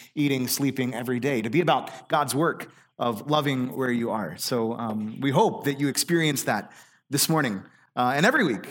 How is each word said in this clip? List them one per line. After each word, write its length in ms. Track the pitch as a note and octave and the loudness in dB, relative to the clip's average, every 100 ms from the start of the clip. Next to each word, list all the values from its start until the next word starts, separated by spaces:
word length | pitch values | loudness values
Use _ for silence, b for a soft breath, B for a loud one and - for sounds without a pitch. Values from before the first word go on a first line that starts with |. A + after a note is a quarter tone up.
| B D3+ | B -2
eating, 320 | C#3+ C3+ B2 | 0 0 -2
sleeping 460 | - C#3 C3+ B2+ | 0 0 0 -2
every 260 | A#2 B2 B2 | -4 -4 -2
day, 220 | C3 B2+ | 0 0
to 80 | A2 | 0
be 100 | D3 | 2
about 480 | D#3+ C3+ - - - | 2 2 -2 -12 -2
God's 260 | D#3 C#3 | 0 0
work 380 | C3 E3 - - b b - | 2 0 -2 -10 b b -4
of 320 | A#2+ G#2+ C#3+ | -2 -2 0
loving 460 | D3+ C#3+ C3 B2+ B2+ | 0 2 0 -2 -2
where 160 | B2+ | 0
you 180 | A#2+ A#2 | 0 -2
are. 260 | G#2+ E2+ F2 | -2 -4 -6
So, 360 | - B2 A2+ | -2 0 0
um, 480 | A#2 A#2 A2 G#2+ A2+ | -2 -4 -4 -6 -2
we 100 | C#3 | 2
hope 340 | C#3 G#3+ - C#3+ | 4 4 2 -4
that 120 | C#3 | 0
you 80 | C#3+ | 0
experience 580 | B2+ - E3+ D#3 C3+ | 0 0 2 2 0
that 280 | - A2 - B B B - | 0 -2 -4 B B B -4
this 180 | C#3 - | 0 2
morning, 340 | D#3+ C3 G2 - b b | 2 2 -2 -8 b b
uh, 200 | B2 B2 C#3 | 0 2 4
and 100 | G3 | 4
every 160 | D4 | 4
week 240 | F3 G2 - | 2 0 -6